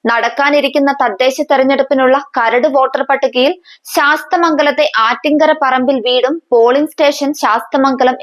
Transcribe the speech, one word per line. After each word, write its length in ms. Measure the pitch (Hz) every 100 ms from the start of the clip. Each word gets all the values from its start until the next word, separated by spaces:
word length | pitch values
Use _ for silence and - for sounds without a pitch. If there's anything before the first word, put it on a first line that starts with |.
| 233
നടക്കാനിരിക്കുന്ന 800 | 233 226 240 285 294 277 285 277 277
തദ്ദേശ 340 | 247 196 254 269 294
തെരഞ്ഞെടുപ്പിനുള്ള 640 | 269 262 277 269 269 254 269 277 262
കരട് 320 | 226 240 302
വോട്ടർ 280 | 269 262 262 262
പട്ടികയിൽ 440 | 269 262 247 262 359 - - -
ശാസ്തമംഗലത്തെ 920 | - 285 302 - 359 339 302 294 294 302 226 220
ആറ്റിങ്കര 460 | 247 302 294 311 311
പറമ്പിൽ 340 | 269 254 254 269 233
വീടും 260 | 247 254 330 _
പോളിംഗ് 400 | 240 233 269 302
സ്റ്റേഷൻ 380 | - 285 285 277 294
ശാസ്തമംഗലം 760 | 247 226 254 269 269 254 254 247